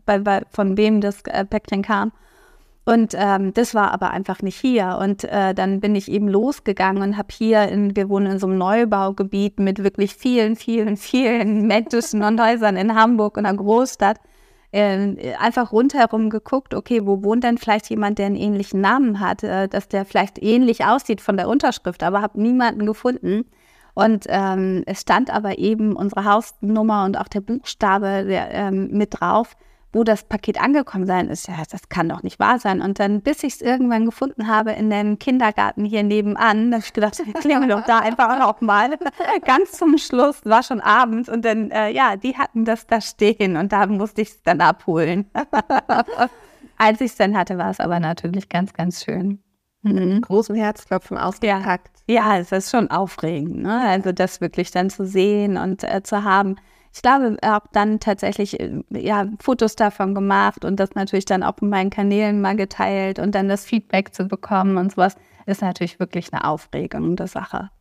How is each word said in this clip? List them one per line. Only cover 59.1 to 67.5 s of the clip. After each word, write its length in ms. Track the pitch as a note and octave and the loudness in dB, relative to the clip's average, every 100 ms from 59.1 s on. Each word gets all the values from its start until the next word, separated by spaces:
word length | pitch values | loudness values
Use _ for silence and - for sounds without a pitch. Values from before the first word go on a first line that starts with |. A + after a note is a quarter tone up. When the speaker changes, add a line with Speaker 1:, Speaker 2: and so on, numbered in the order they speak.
| G#3 G3+ G#3+ | -2 -2 -4
Speaker 1:
Fotos 360 | - B3+ A3 - | -2 0 0 2
davon 360 | G#3 - G3 | 0 0 -4
gemacht 520 | G3 G3 G3 G3+ - - | -2 0 2 2 0 -4
und 120 | G3 | -2
das 140 | F#3+ | -2
natürlich 300 | - G3 F#3+ - | -2 -2 -2 0
dann 160 | F#3 | 0
auch 160 | - - | 0 -2
in 80 | G3+ | -2
meinen 200 | G3 F#3+ | 0 -2
Kanälen 520 | G3+ G3+ G3+ G#3+ G#3 | 0 0 2 2 0
mal 140 | G3 G#3 | 0 -2
geteilt 600 | F#3+ - F#3+ G3 F#3+ G3 | -4 -2 -2 -2 -2 -2
und 160 | G3+ | -2
dann 140 | G3+ G3 | 0 0
das 160 | G3 - | -2 -2
Feedback 480 | A3+ - F#3+ G3 | -4 -2 -4 -4
zu 140 | - F#3+ | -6 -6
bekommen 480 | F#3+ - G3 F#3+ F#3+ | -6 -4 0 2 0
und 140 | F#3 | 0
sowas, 240 | - F#3+ - _ _ - | 2 0 0 _ _ -6
ist 160 | G3 | -4
natürlich 380 | F#3+ F3+ F3 - | -4 -4 -6 -6
wirklich 340 | F3+ F3+ - | -6 -6 -8
eine 100 | - | -6
aufregende 840 | - D#3 - C#3+ - - D#3+ F3+ F3+ | -4 -4 -6 -8 -8 -4 -4 -4 -6
Sache. 420 | - F#3+ | -10 -8